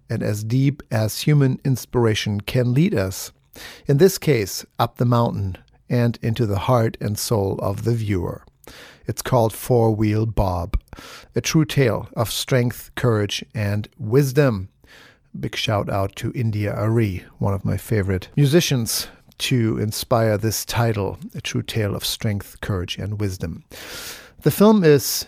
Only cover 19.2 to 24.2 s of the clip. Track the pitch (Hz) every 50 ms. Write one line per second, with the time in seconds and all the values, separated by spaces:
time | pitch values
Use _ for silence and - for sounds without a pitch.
19.2 | _ _ - - - - 135 120 113 107 131 120 107 107 - - - - 127 113
20.2 | 113 110 104 98 110 110 95 - - - - 110 117 117 104 104 95 - 98 -
21.2 | 170 247 - 147 - - - 120 113 - - 117 104 98 90 - - - - -
22.2 | - 110 104 98 - - - - - - 104 90 90 - - 92 95 101 107 104
23.2 | 107 98 92 - 92 80 - - - - - - - - - - - - - -